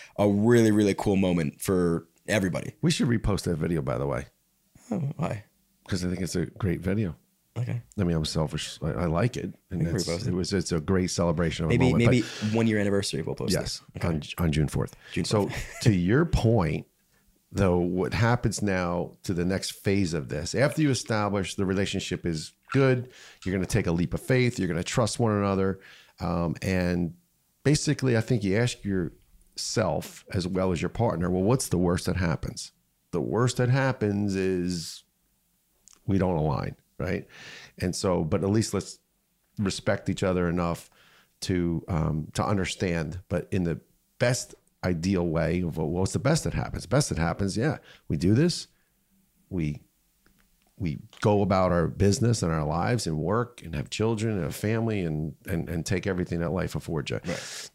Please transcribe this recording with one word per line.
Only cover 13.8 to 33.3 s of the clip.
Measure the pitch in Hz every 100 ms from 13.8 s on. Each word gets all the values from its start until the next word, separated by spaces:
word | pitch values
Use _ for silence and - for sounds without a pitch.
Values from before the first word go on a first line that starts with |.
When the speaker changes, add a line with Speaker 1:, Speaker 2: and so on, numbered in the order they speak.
| -
Speaker 1:
it. | - 90
Okay. | 80
Speaker 2:
on, | - - 85
on |
June | 73 71
fourth. | 67 - - -
Speaker 1:
June | 92 85
Speaker 2:
So | 107 98
Speaker 1:
fourth. | - - -
<laughs> |
Speaker 2:
to | 120
your | 92 87 131 170
point, | - 113 113 80 80 - _ _ _ _ _ _
though, | 98 95 87
what | 90 90 73
happens | 82 117 120 117 -
now | 104 92 87 87 80 -
to | -
the | 85
next | 87 95 -
phase | - 104 98 87
of | 82 62
this, | 69 87 98
after | 143 156
you | 147
establish | 123 - 107 104 101 90 -
the | 95
relationship | 95 95 95 - 82 87
is | 78 - _ -
good, | 135 135 127 117 - - -
you're | 92
gonna | 95 87
take | 104 87
a |
leap | 85 82
of | 85
faith, | - 127 123 120
you're | 90
gonna | 85
trust | - - 110 -
one | 113
another. | 104 101 95 95 95 - - - -
Um, | 87 85 85 -
and | 95 92 90 87 87 - _ _ _ _ 135
basically, | 151 - 139 131 113
I |
think | - 120 101
you | 104
ask | 123 - 101
yourself | 95 80 - _ - _ - - 117 92 78 - - -
as | 95 90
well | 92 92
as | 82
your | 87
partner, | - 113 82 90
"Well, | 92
what's | 98 135 -
the | 87
worst | 87 90 -
that | 87
happens?" | 85 69 - - - _ _ _ _
The | 87
worst | 60